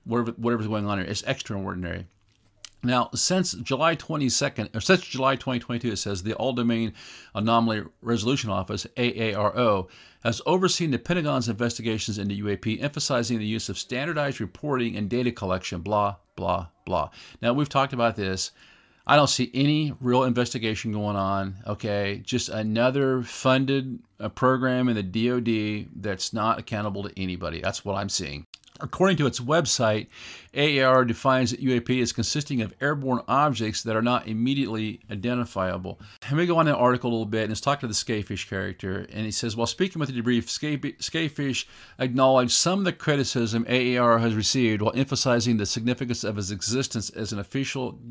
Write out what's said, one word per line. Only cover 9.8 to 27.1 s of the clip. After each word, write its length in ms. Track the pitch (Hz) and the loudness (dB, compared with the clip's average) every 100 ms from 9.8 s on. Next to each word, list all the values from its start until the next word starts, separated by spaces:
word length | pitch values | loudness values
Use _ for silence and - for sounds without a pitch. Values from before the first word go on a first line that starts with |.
| 85 - - _ 117 | 0 -12 -20 _ -2
has 160 | 113 - | -2 2
overseen 460 | 185 185 - 160 | 2 2 2 0
the 80 | 120 | 0
Pentagon's 480 | - 175 147 131 117 | 0 -2 0 0 -2
investigations 680 | 107 120 - 113 110 - 104 | 0 -2 -2 -2 -2 -2 -4
into 180 | 101 101 | -4 -2
U 140 | 104 | -2
A 80 | 98 | -2
P, 240 | 110 110 | -2 -2
emphasizing 580 | 143 147 - 127 117 113 | -4 -4 -2 0 0 -2
the 60 | 107 | -2
use 240 | 110 - | -4 -4
of 100 | 95 | -8
standardized 640 | - 123 151 151 143 - | -6 -6 -4 -2 -2 -4
reporting 560 | 101 - 147 131 117 101 | -8 -6 -2 0 0 -2
and 120 | 101 | -2
data 220 | 120 123 | 0 0
collection," 480 | 117 95 92 - 90 | -2 -2 -2 -4 -6
blah, 380 | 95 104 101 98 _ - | 0 0 0 -4 _ -6
blah, 320 | 90 92 85 _ - | -2 -2 -4 _ -2
blah. 240 | 87 73 - - - | -2 -2 -8 -20 -4
Now, 120 | 117 | 0
we've 160 | 135 147 | 2 0
talked 240 | 139 135 | 0 0
about 240 | 127 117 107 | 2 0 2
this. 340 | 95 92 - - - - _ _ - | -2 -2 -6 -10 -20 -20 _ _ 4
I 80 | 147 | 6
don't 140 | 139 | 6
see 200 | - 123 | 2 0
any 400 | 127 143 151 147 - | 2 2 2 0 -2
real 240 | 123 123 127 | 2 4 4
investigation 680 | 120 120 123 110 110 113 | 2 0 -2 -2 -2 -2
going 240 | 107 104 101 | -2 0 0
on, 400 | 95 98 98 98 107 | 0 0 -2 -6 -8
okay? 560 | 104 110 101 101 101 98 | -6 -2 -2 -2 -4 -4
Just 240 | 123 - | -4 -2
another 760 | 110 110 110 123 139 135 127 | -4 0 2 2 2 2 0
funded, 760 | 117 - 135 131 135 139 131 120 - - | -4 -2 2 2 2 0 -2 -8 -14 -10
uh, 80 | 107 | -10
program 600 | - 127 131 127 127 127 | 2 2 4 2 2 2
in 60 | 110 | 2
the 80 | |
D 280 | 92 110 117 | 0 0 2
O 80 | 123 | 2
D 480 | 117 110 104 104 - - | 2 0 0 -4 -8 -6
that's 380 | 104 95 - | -6 -4 -4
not 260 | 113 110 104 | 0 0 0
accountable 440 | - 107 104 101 | -4 -4 -4 -4
to 140 | 98 | -8